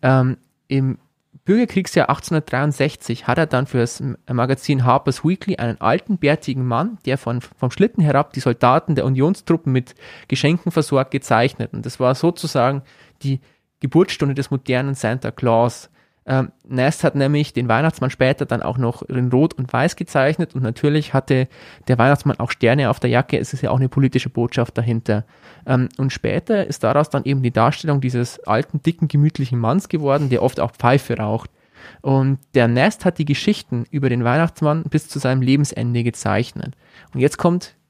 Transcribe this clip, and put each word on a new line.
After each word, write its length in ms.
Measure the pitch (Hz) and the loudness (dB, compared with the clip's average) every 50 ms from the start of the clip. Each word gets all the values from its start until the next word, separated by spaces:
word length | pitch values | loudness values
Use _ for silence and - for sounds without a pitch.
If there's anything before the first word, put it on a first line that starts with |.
Ähm, 360 | - 131 131 131 127 127 123 - _ _ _ _ _ _ | 2 4 4 4 4 2 0 -4 _ _ _ _ _ _
im 280 | 135 135 135 131 123 - _ _ _ _ _ _ _ - _ | -2 0 0 0 -2 -4 _ _ _ _ _ _ _ -12 _
Bürgerkriegsjahr 640 | - 196 226 247 - - 196 185 - - 180 - - | 0 2 2 2 0 0 -4 -4 0 0 0 2 2
achtzehnhundertdreiundsechzig 1160 | 147 - - - 170 156 147 - - 123 139 151 143 - 139 151 - - - - 117 - - | 0 -4 -2 -2 -2 -2 -2 -2 -4 -2 0 -2 0 0 -2 -2 -2 -6 -8 -8 -8 -6 -2
hat 120 | - 123 165 | -2 0 0
er 80 | 160 | 0
dann 220 | - - 123 131 - | 0 0 -2 -2 0
fürs 340 | - 127 117 120 - - | 0 0 0 0 -4 -6
M-, 160 | 147 139 - - _ - | -8 -8 -8 -8 _ -6
Magazin 540 | 127 120 117 127 135 - - - 151 135 123 | -2 -2 0 0 0 -4 0 -2 0 2 4
Harper's 400 | 127 123 143 - - 131 - - | 4 2 2 2 -2 -4 -2 0
Weekly 320 | 151 185 - - - 180 | -2 -2 -2 -2 -6 -4
einen 240 | - - 117 110 - | -2 -2 -4 -4 -2
alten, 380 | - 110 123 185 - - 208 175 | 0 0 0 0 0 -4 -4 0
bärtigen 480 | - 139 151 160 - - 127 135 127 | 2 0 0 0 -2 -6 -4 -4 -2
Mann, 320 | 123 117 117 160 226 233 - _ | -2 0 -2 -2 -4 -6 -8 _
der 120 | - 127 135 | -4 -4 -2
von, 220 | - 120 120 123 | -2 -4 -6 -6
vom 320 | - - _ _ - 127 | -6 -10 _ _ -4 -4
Schlitten 320 | - - 196 240 - - 165 | 0 0 0 0 2 0 2
herab 300 | 151 139 139 147 - - | 2 2 2 0 0 -6
die 80 | 135 | -4
Soldaten 540 | - 131 117 - - 123 127 160 - - 156 | -2 -2 0 2 2 4 4 2 2 0 -2
der 100 | 135 - | 0 0
Unionstruppen 680 | 131 135 127 135 160 196 - - - 165 - - 139 | 0 2 2 2 0 0 -2 0 -2 -2 0 0 0
mit 240 | 127 127 127 - - _ - - - - - _ | 0 0 -2 -4 -16 _ -20 -20 -20 -20 -8 _
Geschenken 460 | - 131 - 143 165 175 - 175 - | -4 0 2 2 0 2 -2 -2 0
versorgt, 380 | 165 151 - 147 135 131 - | 0 0 2 0 0 0 0
gezeichnet. 600 | - 135 - - 127 110 120 - - - 117 - - | -4 -6 -2 0 2 2 2 0 0 -4 -8 -8 -6
Und 120 | 113 110 | -8 -10
das 160 | 117 - - | -10 -6 0
war 140 | 127 123 131 | 0 0 0
sozusagen 680 | 127 - 170 175 - - 165 - 139 120 127 139 139 131 _ _ _ - _ _ _ - | 2 0 -2 -2 -2 -10 -4 -2 0 0 2 0 -2 -6 _ _ _ -20 _ _ _ -4
die 160 | 139 135 131 _ _ _ _ _ _ _ _ | -4 -4 -4 _ _ _ _ _ _ _ _
Geburtsstunde 560 | - 135 - 160 180 175 - - 151 139 135 | -8 2 4 4 2 2 0 -2 -2 -2 -2
des 160 | 131 135 - | -2 -4 -4
modernen 420 | 143 131 _ - 127 127 131 139 139 | -4 -6 _ -2 -2 -2 0 -2 -4
Santa 380 | 135 - 107 120 131 - 110 | -2 -2 -2 -2 -2 -6 -8
Claus. 580 | - - - 123 117 113 117 123 - - - _ _ _ _ _ _ _ _ - | -8 -2 0 2 4 4 2 2 0 -6 -20 _ _ _ _ _ _ _ _ -2
Ähm, 220 | 135 131 131 - _ _ _ - | 0 0 0 -2 _ _ _ -6
Nast 380 | 131 127 127 143 156 - - | -2 0 0 0 0 0 -2
hat 100 | 156 - | 0 2
nämlich 380 | 143 135 139 147 147 151 - - | 2 0 2 2 0 0 -2 -2
den 160 | 123 123 120 | -4 0 2
Weihnachtsmann 400 | 113 117 151 165 - - 127 127 | 2 2 2 0 0 0 -4 -4
später 360 | - _ 131 127 139 - 143 | 0 _ 2 2 2 0 -2
dann 160 | - 127 120 | -4 -4 -4
auch 160 | - - 120 127 | -2 -4 -2 -2
noch 240 | 127 117 120 - - | -2 -2 -4 -4 -8
in 260 | - 135 127 123 123 | -6 -4 -2 0 2
Rot 220 | 123 127 151 160 - | 2 4 2 2 0
und 180 | - 127 123 | -4 -8 -4
Weiß 240 | - 120 135 175 - | -2 0 0 0 -2
gezeichnet 600 | - 180 - - 147 131 147 151 - 170 - _ | -4 -10 -2 0 2 2 2 2 0 -4 -4 _
und 60 | 135 | -4
natürlich 520 | 127 110 117 - - 147 151 156 147 - - | -4 -4 -4 0 0 2 2 2 -2 0 -2
hatte 340 | 135 - - 139 131 131 - - - - - - - - - | -2 0 2 2 2 0 -2 -6 -20 -20 -20 -20 -16 -2 0
der 100 | 131 117 | 2 4
Weihnachtsmann 400 | 117 131 143 135 - 147 - - | 6 4 4 4 2 -2 0 0
auch 140 | 120 127 | -4 -6
Sterne 380 | - _ - 113 120 147 139 113 | -4 _ 2 2 4 4 2 0
auf 100 | 117 - | 0 0
der 100 | - 123 | 0 2
Jacke. 300 | 117 123 139 - - - | 2 2 2 2 -2 -2
Es 140 | - - - | -2 -4 -6
ist 80 | 131 | -6
ja 80 | - - | -2 -2
auch 60 | 135 131 | 0 0
eine 100 | 131 127 | 0 0
politische 420 | - 139 135 131 - 127 - 131 | 2 2 2 2 2 0 -2 -2
Botschaft 480 | - - 117 113 - - 120 - - - | -4 -2 -2 -2 0 -2 -2 -2 -2 -4
dahinter. 460 | 120 113 120 117 - - 107 104 107 _ _ _ _ - - - - | -2 0 -2 -2 0 0 -2 -2 -2 _ _ _ _ -20 -20 -18 -4
Ähm, 220 | - 131 127 127 - - - | -2 0 0 0 -2 -2 -4
und 140 | 135 135 | -4 -4
später 560 | - - - 117 104 147 - - 226 202 185 - | -4 -4 -4 -2 -2 -2 -2 -2 -2 -2 -2 -4
ist 160 | 156 - - | -6 -2 -2
daraus 260 | 110 131 143 151 - | 0 2 2 0 0
dann 140 | - 139 - | -2 -4 -2
eben 200 | 135 139 139 131 | 0 -2 0 0
die 80 | 120 | 0
Darstellung 500 | 117 113 113 127 151 - - 160 147 139 | 2 2 2 2 0 -2 -2 -2 -2 0
dieses 400 | 131 127 123 120 120 120 - - - | 0 -2 -2 -2 -4 -4 -6 -14 -4
alten, 360 | - 107 110 151 - - 147 | -2 -2 -2 -2 -2 -6 -2
dicken, 260 | _ 170 170 - - 147 | _ -2 -2 0 -4 0
gemütlichen 500 | - 143 143 156 - - 139 120 127 120 | 2 2 2 2 2 0 -4 -2 -2 -2
Manns 300 | 117 113 135 190 - - | 0 0 0 0 -2 -2
geworden, 400 | - 156 151 139 135 143 147 135 | -4 -2 0 0 0 2 2 0
der 140 | 127 117 - | 0 2 0
oft 160 | 127 - - | 0 0 0
auch 120 | - 113 - | -4 -4 -4
Pfeife 420 | _ - 120 131 143 - - 117 | _ 2 4 4 4 2 -2 -4
raucht. 340 | 110 110 104 107 117 - - _ _ _ _ _ - - - - _ | -4 -2 -4 -4 -4 -6 -8 _ _ _ _ _ -20 -20 -20 -20 _
Und 380 | - 139 139 135 135 135 135 131 _ _ _ | -2 0 2 2 2 2 0 -2 _ _ _
der 120 | 135 120 117 | 2 4 4
Nast 380 | 117 123 139 214 - - - | 4 4 2 2 0 0 -2
hat 140 | 185 175 - | -2 -2 -2
die 60 | 160 | -2
Geschichten 600 | 143 143 - - - 208 - - _ - 120 117 _ | -2 -2 0 0 -2 -2 -2 -4 _ -6 -6 -6 _
über 200 | - 151 131 131 | -4 -2 0 0
den 160 | 123 123 117 | 0 0 0
Weihnachtsmann 580 | 120 123 151 165 165 - - 160 147 151 160 160 | 2 2 2 2 0 0 -2 0 0 0 0 -2
bis 240 | 147 - 156 - - | -2 -2 -4 -4 -2
zu 120 | - 147 | -10 -4
seinem 220 | - 131 131 131 | -2 0 0 0
Lebensende 640 | 127 123 135 143 147 - - - 113 120 120 120 117 | 2 2 4 2 2 0 -2 -6 -4 -2 -2 0 -2
gezeichnet. 720 | 120 113 - - 107 101 101 127 - - - - - 131 _ _ _ _ - - _ _ | -2 -4 -4 -2 0 0 0 -2 -2 -6 -10 -10 -10 -12 _ _ _ _ -20 -20 _ _
Und 80 | 131 | 0
jetzt 160 | 127 147 - - | 0 0 0 2
kommt 380 | - 175 170 180 - - _ _ _ | 0 2 2 2 -4 -8 _ _ _